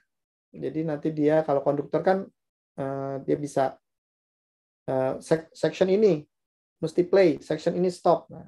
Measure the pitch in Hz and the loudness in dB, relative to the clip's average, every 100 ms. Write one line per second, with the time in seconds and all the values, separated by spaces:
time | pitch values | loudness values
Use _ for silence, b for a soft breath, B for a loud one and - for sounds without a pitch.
0 | _ _ _ _ _ 160 139 156 160 147 | _ _ _ _ _ -12 -8 -6 -4 -4
1 | 160 156 147 156 156 139 147 143 - 156 | -4 0 2 2 2 0 0 -2 -2 -2
2 | 180 190 196 _ _ _ _ - 139 139 | 0 0 -2 _ _ _ _ -10 -8 -6
3 | 135 135 139 147 147 - 135 - _ _ | -6 -8 -4 -4 -2 -2 -2 -4 _ _
4 | _ _ _ _ _ _ _ _ - 135 | _ _ _ _ _ _ _ _ -4 -2
5 | 131 - - 160 - - 160 - 190 196 | -2 -4 -2 -2 -2 -4 -4 0 2 4
6 | 214 156 - _ _ _ _ _ 160 - | 4 2 -4 _ _ _ _ _ -4 -2
7 | 175 196 180 139 - 160 170 175 180 180 | 2 4 4 2 -4 -4 -2 0 -2 0
8 | 185 165 - - | 2 2 0 -18